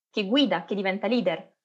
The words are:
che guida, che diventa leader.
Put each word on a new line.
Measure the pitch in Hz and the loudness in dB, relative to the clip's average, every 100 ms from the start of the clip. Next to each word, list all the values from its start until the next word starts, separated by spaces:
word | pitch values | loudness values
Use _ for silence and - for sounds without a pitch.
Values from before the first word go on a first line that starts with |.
| _ | _
che | 220 190 | -4 0
guida, | 277 247 170 - | 2 2 0 -2
che | |
diventa | 202 190 196 202 | -4 -2 -2 0
leader. | 240 180 160 - _ | 0 0 -2 -8 _